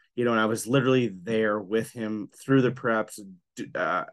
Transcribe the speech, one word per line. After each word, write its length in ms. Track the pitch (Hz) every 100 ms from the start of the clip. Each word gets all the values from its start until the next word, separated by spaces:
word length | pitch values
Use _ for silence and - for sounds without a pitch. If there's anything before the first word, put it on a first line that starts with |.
| _ -
you 80 |
know, 80 | 120
and 80 | 113
I 60 | 110
was 200 | 113 110
literally 420 | 135 123 131 113
there 520 | 92 87 110 110 104
with 300 | 92 110 113
him 380 | 120 110 107 98 -
through 240 | - 135
the 100 | 123
preps, 480 | 127 123 110 107 - 98 92 _ -
d-, 140 | -
uh, 300 | - 82 90 -